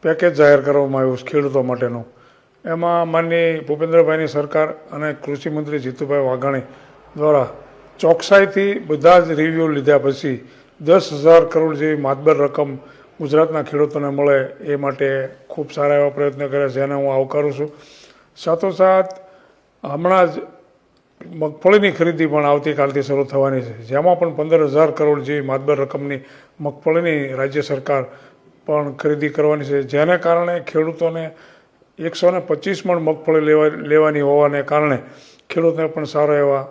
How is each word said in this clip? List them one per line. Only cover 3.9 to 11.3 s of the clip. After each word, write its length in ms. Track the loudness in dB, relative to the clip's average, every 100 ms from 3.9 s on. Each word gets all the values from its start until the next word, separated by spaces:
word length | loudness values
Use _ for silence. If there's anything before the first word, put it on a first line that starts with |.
| 4 4 2 -2
સરકાર 420 | -4 -2 0 -2 -4 -14
અને 160 | -8 -8 -8
કૃષિ 260 | -8 -8 -6
મંત્રી 280 | -6 -6 -6
જીતુભાઈ 480 | -6 -8 -4 0 0
વાઘાણી 380 | -2 -2 -4 -6 -18 -20 -20 -20 -4
દ્વારા 320 | 2 2 2 -6 -20 -20 -20 -4
ચોકસાઈથી 720 | 2 2 6 6 6 2 -2 -2 -4
બધા 340 | 2 6 6
જ 180 | 6 0
રિવ્યુ 300 | -2 0 0
લીધા 300 | 0 4 4
પછી 400 | 4 -4 -4 -6 -10 -20 _ _
દસ 320 | 4 4 4
હજાર 320 | -2 6